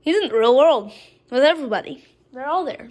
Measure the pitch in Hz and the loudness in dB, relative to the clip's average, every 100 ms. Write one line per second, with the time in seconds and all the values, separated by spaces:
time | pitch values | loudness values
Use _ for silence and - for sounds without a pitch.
0 | - 370 339 220 226 247 311 269 202 - | -2 -2 0 0 4 4 4 2 -2 -18
1 | - _ _ 247 285 339 269 202 - 139 | -20 _ _ 0 2 2 -2 -6 -8 -16
2 | _ _ _ 247 277 339 320 - 233 | _ _ _ -14 -4 -4 -4 -10 -16